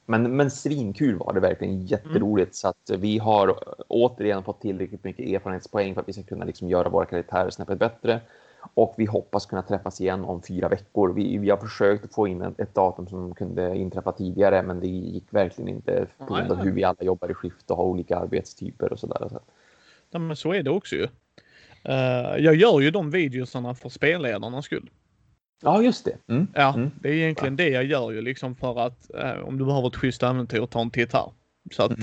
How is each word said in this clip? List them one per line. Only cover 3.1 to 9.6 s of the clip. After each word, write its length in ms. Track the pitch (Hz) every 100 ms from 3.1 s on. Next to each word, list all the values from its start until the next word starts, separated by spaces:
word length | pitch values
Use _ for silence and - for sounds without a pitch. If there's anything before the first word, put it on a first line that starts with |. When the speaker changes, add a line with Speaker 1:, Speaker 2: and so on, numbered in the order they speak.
| 107
Speaker 1:
har 420 | 107 104 98 - - - -
återigen 560 | 113 120 120 104 98
fått 180 | 95 -
tillräckligt 420 | 107 95 92 101
mycket 220 | 95 90 64
erfarenhetspoäng 680 | 95 98 92 - 107 98
för 80 | 92
att 80 | 95
vi 40 |
ska 100 | 95
kunna 220 | 90 90 90
liksom 240 | - 90
göra 200 | 90 90
våra 160 | 90 87
karaktärer 440 | 90 85 90 92
snäppet 300 | - 90 95
bättre. 420 | 113 - 110 113 - - _ _ -
Och 200 | - 113 -
vi 80 | 107
hoppas 400 | 107 - 101 -
kunna 160 | 98